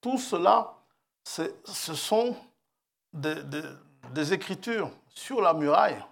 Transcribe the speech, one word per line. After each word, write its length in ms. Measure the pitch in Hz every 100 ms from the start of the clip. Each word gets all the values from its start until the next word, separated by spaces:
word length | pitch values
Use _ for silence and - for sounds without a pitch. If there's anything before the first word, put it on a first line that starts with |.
Tout 160 | 240 254
cela, 560 | - 180 180 226 - - _ _ _ _
c'est, 300 | - - 165 - -
ce 260 | 190 -
sont 420 | 151 - 214 240 247 - _ _ _ _ _ _
des, 300 | 160 151 156
des, 180 | 143 143 156 139 - _ 123
des 240 | 131 151
écritures 560 | 190 190 190 233 226 151 - _
sur 320 | - - 262
la 140 | 185
muraille 500 | 160 147 160 214 113 -